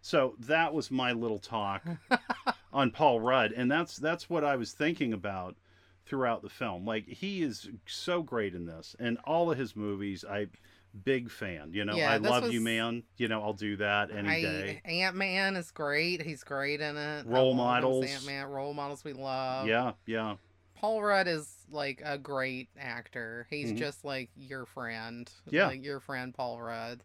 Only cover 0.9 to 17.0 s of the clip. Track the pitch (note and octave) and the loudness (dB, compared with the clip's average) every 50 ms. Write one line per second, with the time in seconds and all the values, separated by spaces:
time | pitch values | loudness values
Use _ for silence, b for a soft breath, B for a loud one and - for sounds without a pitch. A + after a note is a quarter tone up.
0.9 | C3 C3 B2+ B2 B2 A#2 A#2 A#2 G#2+ G2+ - - A#2+ A2 G#2 G2 G2 G2 - E3 | 0 2 2 2 2 2 0 0 -2 -2 -4 -4 -4 -2 0 0 -2 -2 -4 -6
1.9 | E3+ D#3+ - - - - - - - - - - A3+ - - - - C3 C#3 A#2+ | -8 -8 0 2 2 2 2 -2 -8 -4 -2 -4 -4 -4 -8 -4 2 2 2 2
2.9 | - - E3 D3 B2 A2+ A2 B2 B2+ C3 A#2 G#2+ G#2+ A#2+ B2+ B2 C#3 D#3+ F3 E3+ | 4 6 6 6 6 6 6 6 6 6 6 4 2 2 2 2 4 2 0 -2
3.9 | - - C3+ D#3 E3+ E3+ - - F3 E3 D3 C#3+ C#3 B2+ A#2 - - - D3 D#3 | -4 -2 0 0 0 0 -2 -2 0 2 4 4 2 2 0 -4 -2 0 0 0
4.9 | E3+ - D3+ A#2+ A2+ G#2 F2 G2+ G2 F#2+ F2+ F#2 F2+ _ b b b b b b | 2 2 0 0 0 -2 -2 -4 -4 -4 -6 -8 -10 _ b b b b b b
5.9 | b b _ - - B2+ C3 B2 A#2 G#2+ - G2 - - C3 A2+ F#2+ F2 F#2 A2 | b b _ -6 -2 0 2 2 2 0 -4 -12 -8 -6 -4 -4 -4 -4 -2 -2
6.9 | A2 A2 A2 - - - - G3 G3+ F#3+ E3 C#3+ G#2+ - - - A#2 G2+ _ - | -2 -2 -2 -6 -12 -8 -6 -4 -2 0 0 -2 -2 -6 -10 -14 -16 -16 _ -12
7.9 | - - - - F3 F3 D#3+ - B2+ A#2 G#2+ G2 F2 F2+ E2+ E2 E2 D#2+ D#2+ - | -10 -8 -2 0 0 0 0 0 0 0 0 0 -2 -4 -8 -8 -8 -12 -14 -16
8.9 | - - A#2+ A#2+ A#2 A#2+ - - D#3 E3+ F3 E3+ D#3 B2 C3+ A2 - G#2+ G#2+ G#2 | -12 -4 -2 -2 -2 -2 0 0 2 4 4 4 2 0 -2 -6 -4 -6 -4 -4
9.9 | G2+ G2 G2+ G2+ G2 F2+ - G2+ G2+ G#2 G#2 F#2+ - - b b b b b b | -2 -2 -2 -4 -4 -6 -8 -6 -4 -4 -4 -4 -6 -20 b b b b b b
10.9 | - G#2 F#2+ C3 C3+ C3 A#2+ A2+ - - A2 G2 F2+ D#2 D2 D#2 E2 G#2 G#2 G#2 | -20 -6 0 0 0 0 0 -6 -10 -8 -6 -6 -6 -8 -10 -6 -4 -2 0 0
11.9 | G#2 - D3+ C#3+ A2+ A2 G#2+ G#2+ - B2 A#2+ A#2 A#2 A#2 A2+ A#2 A2+ A2+ A2+ A#2 | 2 2 4 4 4 4 4 4 4 4 4 2 2 2 2 2 2 2 2 0
12.9 | A#2 A#2+ A2+ _ _ - A#2+ A2+ A2 A2 G#2 G#2 G#2+ G2 G#2+ G#2+ G#2 F#2+ G#2 G#2 | -2 -4 -6 _ _ -2 0 0 0 0 0 -2 -2 -2 -2 -2 0 0 2 2
13.9 | G2+ G#2 G#2 G#2 - G#2 G2+ G2+ - E3 E3 - - - F#2+ G2+ - - - - | 4 4 2 0 -2 -2 0 0 2 2 0 0 -2 -2 -4 -4 -6 -8 -8 -6
14.9 | E3 F3 F#3 F#3+ F3+ F#3 G3 G3 F#3 F#3+ G3 G3 G3 F#3 E3+ - - - D#3 C#3+ | -2 0 0 0 0 0 -2 0 2 2 2 2 0 -2 -4 -6 -6 -4 -2 0
15.9 | C#3+ D3 D#3+ F3 F3+ E3 D#3+ E3+ D#3 C3 - - C#3+ C#3 C#3 C#3+ D3 D3 D3+ D3+ | 2 2 2 2 0 -2 -4 -6 -8 -10 -8 -6 -4 -2 -2 -2 -2 -2 -2 -4
16.9 | D3 D3+ | -4 -4